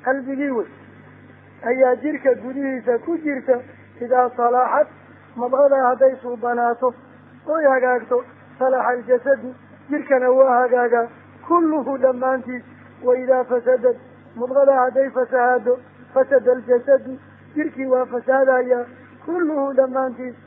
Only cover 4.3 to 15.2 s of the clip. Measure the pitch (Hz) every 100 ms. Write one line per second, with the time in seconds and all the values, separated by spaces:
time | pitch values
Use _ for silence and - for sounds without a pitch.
4.3 | 247 240 247 247 240 302 - - - -
5.3 | 240 247 269 285 269 254 247 262 262 247
6.3 | 240 240 240 240 240 254 240 - - -
7.3 | - - 320 294 262 254 247 233 247 254
8.3 | - - - 262 254 240 247 226 247 254
9.3 | 269 240 254 - - - 294 - 269 247
10.3 | 254 269 240 247 247 240 233 233 - -
11.3 | - - 339 330 302 240 269 262 247 262
12.3 | 262 240 247 - - - - 247 254 254
13.3 | 254 247 247 233 254 247 233 - - -
14.3 | - 247 262 277 269 254 262 269 247